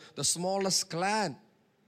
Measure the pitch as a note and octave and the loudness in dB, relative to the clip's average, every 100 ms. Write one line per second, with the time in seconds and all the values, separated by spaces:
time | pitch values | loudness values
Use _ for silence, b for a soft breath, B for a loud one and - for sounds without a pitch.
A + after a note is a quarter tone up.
0 | B - C#3 E3+ F3+ G3 F#3+ F3+ - D#3+ | B -4 0 0 0 0 2 0 0 -2
1 | F#3 A3 F#3+ B2 - _ _ _ | 0 0 0 -4 -14 _ _ _